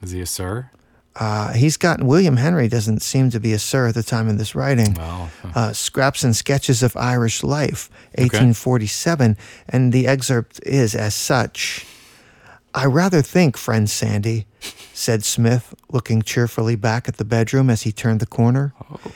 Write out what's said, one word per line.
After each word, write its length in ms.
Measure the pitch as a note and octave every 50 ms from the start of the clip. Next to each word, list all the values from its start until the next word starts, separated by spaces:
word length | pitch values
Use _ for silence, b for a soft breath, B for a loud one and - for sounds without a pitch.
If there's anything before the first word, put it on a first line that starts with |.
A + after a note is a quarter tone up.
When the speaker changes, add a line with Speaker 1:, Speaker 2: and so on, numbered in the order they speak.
Speaker 1:
is 100 | G2+ F2+
he 80 | F2+ F2+
a 40 | F2+
sir? 460 | F2 - - F#2 F2+ G#2 A#2+ C3 - b b b b b b b _ _ -
Speaker 2:
Uh, 340 | A2 G#2+ G#2+ G#2+ G#2+ - B2
he's 240 | A#2 C3+ D#3 D3
got, 240 | - - F3 D#3+ - -
William 340 | B2 C#3 F3+ G3 E3 C3
Henry 300 | A#2+ B2+ E3 F3+ E3 B2
doesn't 340 | A2 A#2 A#2 G#2 A2 A2 -
seem 300 | - - - C3+ C3 B2+
to 80 | A#2 A2+
be 120 | A2 A2+ G#2+
a 40 | G#2
sir 280 | - - - C3+ B2
at 80 | A#2 A2
the 80 | A#2+ G#2+
time 240 | - B2+ A2+ A2 A2
of 80 | G#2
this 160 | G#2 A2+ - -
writing. 400 | C#3+ C3+ C#3 C#3 A#2+ A2+ G#2 F#2+
Speaker 1:
Well, 360 | D#2+ E2 E2 E2+ F2+ F2 D#2+ - -
huh. 100 | - F#2 E2+
Speaker 2:
Uh, 180 | A#2+ A2+ G#2 -
Scraps 500 | - - - - C#3+ C3+ C#3 - - -
and 120 | B2+ A2
Sketches 480 | - - - C#3 C3+ - - B2+ A2 B2+
of 120 | A#2+ -
Irish 460 | - B2 A#2+ B2 B2 A#2 A2+ - - -
Life, 460 | C#3 C#3 D3+ C3+ - - - - - B B B B -
Speaker 1:
Okay. 120 | - B2+
Speaker 2:
eighteen 280 | B2 - A2 B2+ A#2+ A#2
forty-seven, 840 | - - B2+ B2+ A#2+ G#2+ G#2 - - - E3+ E3+ D3 B2+ A2+ G#2+ B B B B B B
and 240 | - - B2+ C3 B2 A#2
the 120 | B2+ B2
excerpt 520 | B2 C#3 C3 B2 - C3 A#2 A2 - - - -
is 300 | - C3+ C#3 B2 G#2+ G#2
as 220 | A2 G#2+ G#2 -
such. 720 | - - - D3 B2 A2 - - - - - - - B B B B B B B B B B B B B B B B _ _ -
"I 100 | C#3 C3
rather 380 | C#3 B2 E3 F3+ G3 F3+ D#3 -
think, 340 | - - F3+ F3+ C#3 G#2+
friend 320 | - - - A2+ A2+ G#2+ G#2
Sandy," 560 | - - A#2+ A2 G#2 G#2 G2+ A2+ A2+ A2+ G#2 - B B B B B B B B -
said 300 | - - - A2+ A2 -
Smith, 500 | - - - A#2 A2+ B2 B2 - - - - _ -
looking 300 | - B2 - - A#2 A2
cheerfully 540 | G#2+ - - B2 A#2+ A#2 - - A2+ A2+ A#2+
back 320 | G#2 G#2 A2+ A2 A#2+ -
at 100 | - -
the 80 | - G#2
bedroom 460 | G#2+ A#2+ A2+ A2+ A2+ - C3+ C3+ B2+
as 100 | A2+ G#2+
he 100 | - A2
turned 280 | - - - A#2 A2+ G#2+
the 80 | A2+
corner. 480 | - - - A#2 A#2 B2 C3+ C#3 C#3 - - - -
Speaker 1:
Oh. 80 | D3 B B B B